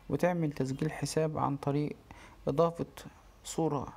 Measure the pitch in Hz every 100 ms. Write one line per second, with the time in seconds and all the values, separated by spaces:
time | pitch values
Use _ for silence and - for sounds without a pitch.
0 | - 139 175 175 156 - 131 135 156 -
1 | 143 - 156 156 131 139 139 139 147 -
2 | - - - - - 139 170 165 - -
3 | - - - - - - 160 143 -